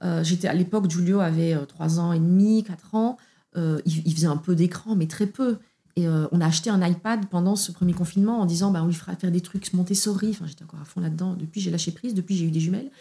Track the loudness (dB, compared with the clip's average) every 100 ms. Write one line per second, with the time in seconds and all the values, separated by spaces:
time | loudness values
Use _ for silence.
0 | -2 0 0 0 0 0 0 0 0 2
1 | 2 2 2 2 2 0 -2 -4 -2 0
2 | 2 2 4 6 6 4 0 -8 -6 -2
3 | 0 -2 _ _ _ -4 0 0 0 0
4 | 0 0 2 0 0 2 2 -2 -4 -2
5 | -2 -2 -4 -2 -2 -2 -6 _ _ -2
6 | 0 2 2 2 2 0 0 2 2 0
7 | -2 -2 -2 0 0 0 -2 -2 -2 0
8 | -2 2 2 2 0 2 2 2 0 -2
9 | -6 -6 -2 -2 -2 -6 -2 -2 0 0
10 | 0 0 -2 -4 -8 -12 -18 -16 -12 -6
11 | -4 -4 -4 -4 -8 -6 -4 -2 -4 -6
12 | -4 -4 -2 -2 0 0 0 -2 -6 -6